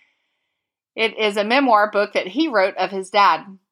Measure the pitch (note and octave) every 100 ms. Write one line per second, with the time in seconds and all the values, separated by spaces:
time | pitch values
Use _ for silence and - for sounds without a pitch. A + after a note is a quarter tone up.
0 | _ _ _ _ _ _ _ _ _ -
1 | A3 - G#3+ G#3 G#3 B3+ C#4 G#3 G#3 G#3
2 | G3+ G3+ D3 G#3 D#4+ A3 F#3+ - F#3 G3
3 | F#3+ G#3 G3 D#3+ F3 F#3+ _